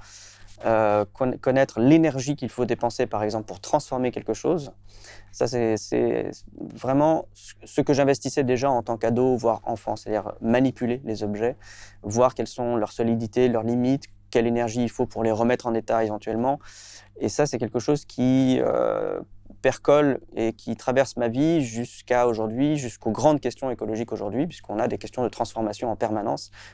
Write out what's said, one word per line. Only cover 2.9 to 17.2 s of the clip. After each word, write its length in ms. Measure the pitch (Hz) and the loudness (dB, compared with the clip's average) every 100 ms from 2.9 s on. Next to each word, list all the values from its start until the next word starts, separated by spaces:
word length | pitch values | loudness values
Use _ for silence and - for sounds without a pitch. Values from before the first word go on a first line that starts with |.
| - 120 | 0 -2
par 160 | 104 | 0
exemple, 220 | 107 107 107 | -2 -2 -6
pour 140 | 92 | -12
transformer 520 | - 151 - 131 127 | -2 -2 0 -2 -2
quelque 220 | - - | -2 -4
chose, 380 | 110 139 170 135 - - - - - - | -2 0 -2 -4 -16 -20 -20 -20 -20 -10
ça, 160 | - 123 | -4 -2
c'est, 300 | 123 113 107 | 0 2 0
c'est 540 | - 120 120 117 95 - - - - | 0 0 2 0 -4 -10 -16 -14 -14
vraiment 520 | - 123 139 151 160 - | -6 0 4 4 2 -2
ce, 200 | - - - | -16 -18 -18
ce 180 | - - | -8 -2
que 120 | 143 | 2
j'investissais 500 | 135 139 135 135 - | 4 4 2 0 0
déjà 260 | 127 123 139 | 0 2 2
en 140 | 123 | 0
tant 140 | 110 113 | -2 -2
qu'ado, 380 | 113 117 131 123 | 0 2 2 2
voire 260 | 117 110 - | 2 0 -2
enfant, 300 | 113 - 110 | -6 -6 -6
c'est-à-dire 380 | 104 107 101 - | -2 -4 -4 -4
manipuler 600 | 113 120 131 131 120 123 120 | 2 4 4 0 -2 -2 -4
les 180 | 107 | -4
objets, 340 | 104 104 117 - - - - - | -4 -2 -2 -4 -12 -20 -20 -12
voir 320 | 107 110 127 - | -2 4 4 2
quelles 120 | 113 | -8
sont 280 | - 120 120 | -4 -2 -2
leurs 160 | 104 | -2
solidités, 580 | - 117 113 113 123 127 | -2 0 0 0 2 2
leurs 140 | 113 | 2
limites, 420 | 110 120 123 139 - - - | 0 0 2 0 -4 -20 -2
quelle 180 | 120 113 | 2 2
énergie 360 | 117 117 120 | 2 0 -2
il 60 | 117 | -2
faut 160 | - 120 | -2 -4
pour 180 | 113 | 0
les 80 | 113 | 0
remettre 360 | 107 117 123 123 | 2 2 0 0
en 60 | |
état 300 | 113 107 113 | -4 0 0
éventuellement. 560 | 110 104 107 110 127 143 - - - - - | 0 -4 -6 -2 -2 -2 -6 -20 -20 -20 -20
Et 100 | - | -6